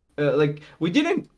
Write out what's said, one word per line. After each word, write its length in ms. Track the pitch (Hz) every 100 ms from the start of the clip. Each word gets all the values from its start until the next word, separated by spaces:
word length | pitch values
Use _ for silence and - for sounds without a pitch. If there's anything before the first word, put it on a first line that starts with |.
| _ -
Uh, 200 | 147 131
like, 260 | 147 147 - -
we 120 | 170
didn't 380 | 214 311 370 -